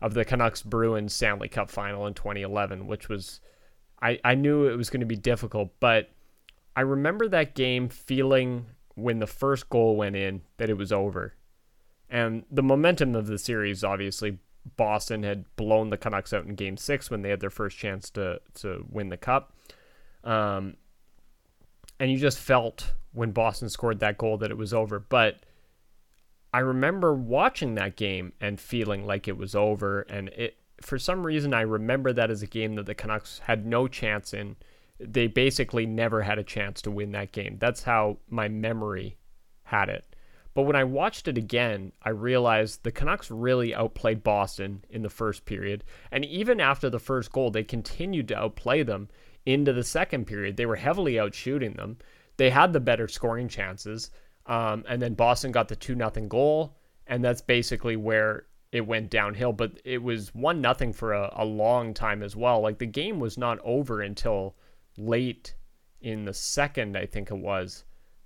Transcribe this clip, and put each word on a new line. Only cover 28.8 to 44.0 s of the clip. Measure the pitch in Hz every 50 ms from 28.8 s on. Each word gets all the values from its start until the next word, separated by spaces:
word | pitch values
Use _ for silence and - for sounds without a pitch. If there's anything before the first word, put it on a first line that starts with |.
| 110 104 101 98 101
like | 101 101 101 -
it | 104 98
was | 104 98 98 107
over. | 101 104 107 107 101 104 98 98 101
And | 104 - 101 101 98 95
it, | - - 117 - - _ _ _ _ -
for | - - 139
some | 131 - 180 180 190 175
reason, | 160 156 151 143 143
I | 131 113
remember | 110 110 110 107 110 117 127 135 131 131
that | 123 120 113 113
as | 113 104
a | 107
game | - - 113 110 110 107
that | 107 101
the | 101 107
Canucks | - - 110 107 107 - - - -
had | - - 117 110 101
no | 113 117 120 131 127
chance | - - - 107 107 104 - -
in. | - 104 104 101 104 - - - - _ - _ _ -
They | - 110 107 123 117
basically | 113 113 131 127 139 - - 127 - - 120 113
never | 110 110 110 117 113 113 107
had | 101 101 107 107
a | 101
chance | - - 110 101 101 101 -
to | - 107
win | 101 101 104 101
that | 101 101 101 98
game. | - 107 98 98 101 95
That's | 117 123 120 -
how | - 123 117 110 107 107 104 - - -
my | 113 117 107
memory | 104 107 107 110 113 117 113 107 104 98 95 104 104 92 - _ - - - _ - - - -
had | - 113 104 98 98
it. | 101 - - - - - - - - - - - -
But | 139
when | 139 143 147
I | 139 135
watched | 127 131 139 175 220 - - - 165
it | 127 120
again, | 110 - 120 120 123 117 107 101 95 92 - _
I | - 107
realized | 113 101 110 123 127 123 123 117 110 110 110 110 - -
the | - 117
Canucks | - - - - - - - -
really | 117 110 117 127 127 127 120 117 -
outplayed | - 113 113 - -